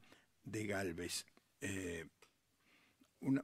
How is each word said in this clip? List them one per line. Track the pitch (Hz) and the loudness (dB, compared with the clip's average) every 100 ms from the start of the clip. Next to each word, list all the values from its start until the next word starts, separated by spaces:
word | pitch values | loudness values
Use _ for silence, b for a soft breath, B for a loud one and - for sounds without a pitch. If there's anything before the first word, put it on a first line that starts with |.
| b b b _ | b b b _
de | - 107 107 | -6 -2 0
Galvez. | 98 95 85 87 - - - _ - | 2 0 0 -2 -2 -6 -14 _ -6
Eh, | 143 98 90 82 76 - - _ _ _ b b b b - - | -2 0 -2 -4 -6 -14 -20 _ _ _ b b b b -20 -2
una, | 143 135 | 4 4